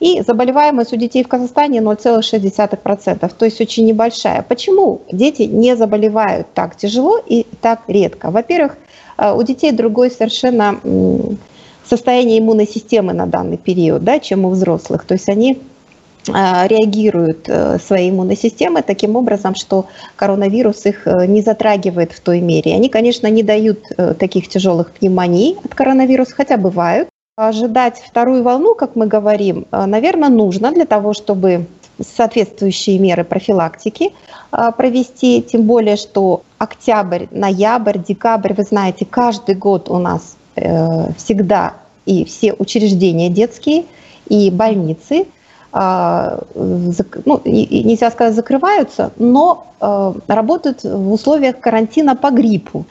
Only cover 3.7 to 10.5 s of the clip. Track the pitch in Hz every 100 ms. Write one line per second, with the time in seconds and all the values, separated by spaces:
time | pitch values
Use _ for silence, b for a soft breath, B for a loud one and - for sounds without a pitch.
3.7 | - 226 220 233 - 202 - 190 247 -
4.7 | 381 330 - - 185 277 285 - 208 240
5.7 | 233 220 208 214 214 208 - 165 - 180
6.7 | - 202 233 302 453 - 233 - - 233
7.7 | 226 - 202 185 - 165 208 233 359 277
8.7 | - B B B B 208 196 233 262 302
9.7 | 226 226 220 247 247 220 - 254